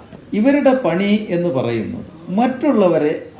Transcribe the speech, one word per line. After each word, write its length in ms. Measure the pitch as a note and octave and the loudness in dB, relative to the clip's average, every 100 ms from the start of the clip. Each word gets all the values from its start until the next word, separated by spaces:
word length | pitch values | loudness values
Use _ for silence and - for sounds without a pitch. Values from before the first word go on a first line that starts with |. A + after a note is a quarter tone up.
| - - - G3 | -16 -20 -6 0
ഇവരുടെ 340 | B3+ C#4+ C4+ - E3+ | 2 4 2 2 0
പണി 280 | F3 G3+ G#3 - E3+ | 0 2 0 0 -2
എന്ന് 140 | F3 C3 | -2 -2
പറയുന്നത് 520 | A#2 A#2 F#2+ G2 - - - F#3+ | -2 -2 -4 -8 -14 -18 -6 -2
മറ്റുള്ളവരെ 720 | B3+ C4 D#4 A#3 F3+ D#3+ D3 E3+ - | -2 0 0 4 4 4 0 -2 -8